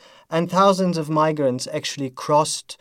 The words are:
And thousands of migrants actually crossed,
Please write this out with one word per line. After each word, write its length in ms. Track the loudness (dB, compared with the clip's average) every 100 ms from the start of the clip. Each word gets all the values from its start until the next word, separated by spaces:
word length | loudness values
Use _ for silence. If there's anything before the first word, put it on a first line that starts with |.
| -20 -20 _
And 220 | -4 0
thousands 460 | 4 4 4 0 -2
of 120 | -2
migrants 580 | 2 2 2 0 0 -4
actually 380 | -6 -8 -6 -8
crossed, 640 | -8 0 2 2 -4 -10 -10